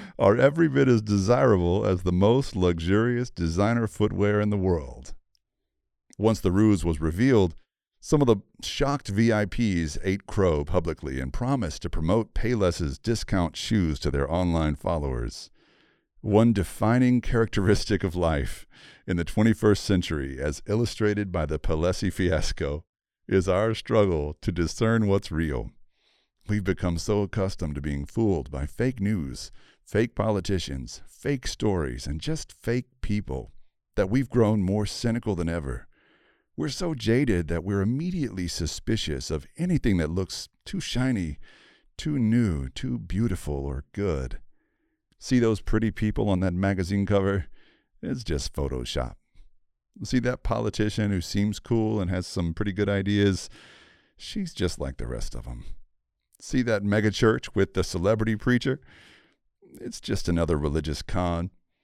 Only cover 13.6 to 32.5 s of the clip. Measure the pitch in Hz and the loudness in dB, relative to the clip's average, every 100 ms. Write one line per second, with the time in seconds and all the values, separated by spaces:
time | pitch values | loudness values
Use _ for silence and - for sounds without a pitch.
13.6 | - 110 82 71 - 69 71 87 87 82 | -2 0 2 0 -2 -2 0 0 2 2
14.6 | 78 71 90 82 71 60 58 - - _ | 0 -2 -2 -2 -2 -4 -6 -10 -18 _
15.6 | _ _ _ _ _ _ - 104 117 101 | _ _ _ _ _ _ 4 6 6 4
16.6 | 82 - 107 123 123 123 - 117 110 107 | 0 0 2 4 4 4 2 0 2 2
17.6 | 92 101 - 98 95 90 82 71 62 - | 4 4 4 0 0 0 0 0 -2 -6
18.6 | - - - - - 87 85 - 113 110 | -12 -20 -20 -20 -4 -4 0 2 4 4
19.6 | 110 95 - 92 - 76 67 65 73 85 | 4 4 2 0 0 -4 -6 -4 -6 -6
20.6 | - 107 117 - 107 104 98 87 73 78 | -4 -2 -2 0 0 0 -2 -2 -2 -2
21.6 | - 80 87 90 92 - 87 78 - - | -2 0 0 0 -2 0 0 2 0 -2
22.6 | 73 73 - _ _ _ - 95 90 92 | -4 -6 -10 _ _ _ 0 0 2 2
23.6 | 113 107 - 110 101 80 73 - - 87 | 0 -2 0 2 4 2 -2 -4 -4 -2
24.6 | 82 - 113 113 104 98 - 78 80 62 | -2 0 2 2 2 2 0 -4 -2 -4
25.6 | 53 - - _ _ _ _ _ - 104 | -8 -14 -20 _ _ _ _ _ -4 -4
26.6 | 95 90 90 82 - 104 101 110 95 - | -2 -2 -2 -2 0 0 0 -2 -4 -4
27.6 | 80 69 73 71 71 117 110 82 67 67 | -6 -6 -4 -4 -4 0 0 0 -2 -8
28.6 | 73 - 123 127 98 101 69 60 - - | -8 -4 -4 -2 -2 -2 -4 -8 -14 -18
29.6 | - _ _ 104 117 - 110 101 90 92 | -20 _ _ 0 0 0 0 0 0 -4
30.6 | 69 67 60 - - - - 135 - - | -2 -8 -10 -14 -18 -8 -4 -4 -4 -2
31.6 | 110 90 69 62 69 80 147 156 - | 0 0 -2 -4 -6 -6 -4 -6 -8